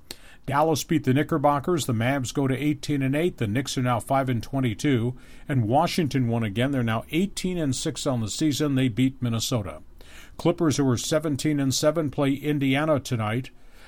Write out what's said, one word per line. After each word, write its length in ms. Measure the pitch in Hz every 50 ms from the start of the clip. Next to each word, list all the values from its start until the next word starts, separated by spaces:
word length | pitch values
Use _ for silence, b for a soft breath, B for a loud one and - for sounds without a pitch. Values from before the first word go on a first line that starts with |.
| - B B B B B B B B
Dallas 380 | - 131 143 156 165 151 - -
beat 200 | - 170 143 131
the 100 | 131 127
Knickerbockers. 720 | 143 151 - 170 147 139 147 143 139 131 180 180 151 -
The 60 | -
Mavs 420 | 117 107 113 127 143 139 123 107 -
go 120 | 147 139
to 100 | 131 135
eighteen 460 | 127 147 151 147 - - - 147 139
and 140 | 135 131 139
eight. 220 | 151 175 180 - -
The 80 | 117
Knicks 320 | 101 104 135 135 - - 139
are 40 |
now 160 | 123 127 120 107
five 300 | - - 135 135 135 127
and 140 | 123 110
twenty-two. 720 | - - 135 135 131 117 101 - - 151 131 113 117 123 127 B B B B B B B
And 180 | 139 127 107
Washington 640 | 101 127 151 170 165 - 185 165 131 - 135 123 117
won 160 | 113 117 113
again. 260 | 104 95 117 123 143
They're 140 | 143 127 117
now 200 | 113 110 117 - -
eighteen 480 | 151 165 202 190 - - - 185 180 175
and 160 | 156 135 127
six 320 | - - 160 127 - -
on 140 | 151 127 117
the 80 | 110 101
season. 480 | - - 160 156 131 135 151 147 135
They 120 | 131 131 127
beat 340 | 104 123 127 135 131 -
Minnesota. 600 | 123 120 113 113 - - 135 113 98 82 76 - - - - B B B B B B B B
Clippers, 400 | - - 165 170 - 170 156 123
who 120 | 143 139 131
are 80 | 120
seventeen 640 | 107 - - 160 156 156 160 139 127 - 156 151 143
and 160 | 139 135 127
seven, 360 | - 156 151 151 170 156 135
play 240 | - 156 139 139 143
Indiana 640 | 143 147 147 147 143 139 135 131 143 156 160 151 123
tonight. 500 | - - 127 110 107 104 113 131 131 - B B B B B B B